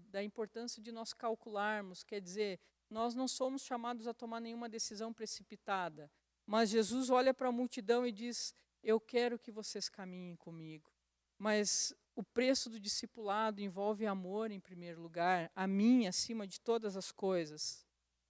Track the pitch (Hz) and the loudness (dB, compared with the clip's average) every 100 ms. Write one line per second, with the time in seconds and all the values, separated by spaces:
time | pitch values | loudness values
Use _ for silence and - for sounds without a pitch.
0 | 208 196 208 233 214 - 240 226 220 226 | -10 -6 -6 -6 -8 -8 -10 -10 -12 -10
1 | 220 - 233 220 226 202 208 214 190 180 | -10 -4 -2 -2 -4 -2 0 -2 -6 -12
2 | - 202 180 202 208 180 _ _ _ 220 | -10 -8 -6 -4 -2 -4 _ _ _ -2
3 | 240 240 262 - 262 269 - 240 233 240 | -2 0 -2 0 -2 -2 -4 -4 -4 -4
4 | 233 226 233 226 233 233 233 220 - 208 | -6 -6 -8 -6 -6 -6 -8 -6 -6 -4
5 | 220 226 214 - - 208 - 190 170 151 | -6 -6 -8 -8 -12 -10 -2 -2 -2 -6
6 | 147 _ _ _ - 220 214 226 196 254 | -16 _ _ _ 2 4 6 4 4 2
7 | 254 254 262 254 254 240 247 262 196 240 | 6 6 6 4 0 0 -2 -2 2 2
8 | 247 208 240 226 - - _ _ 214 220 | 2 -2 -6 -4 -6 -8 _ _ 2 2
9 | - 240 240 233 - 214 208 202 - - | 2 2 2 0 -8 -10 -8 -6 -6 -8
10 | 185 180 180 165 170 165 160 156 - _ | -12 -10 -12 -12 -14 -12 -12 -14 -18 _
11 | _ _ _ - 214 214 202 - - - | _ _ _ -2 4 4 4 2 0 -4
12 | _ - - - 254 262 233 220 202 - | _ -10 -2 2 4 4 0 -6 -4 -4
13 | 220 240 208 208 220 202 202 185 208 208 | -4 -6 -2 0 0 0 -4 0 0 2
14 | 214 190 185 208 220 196 - 175 175 165 | 0 -2 -2 -4 -4 -6 -12 -14 -12 -12
15 | 170 165 175 180 165 190 190 196 226 254 | -8 2 4 4 0 -2 2 6 8 8
16 | 190 - - 226 196 - - 233 214 190 | 6 0 -2 -4 -6 -4 0 0 0 -4
17 | - - 190 180 156 151 - - _ _ | -8 -2 0 2 0 -4 -6 -8 _ _
18 | _ _ | _ _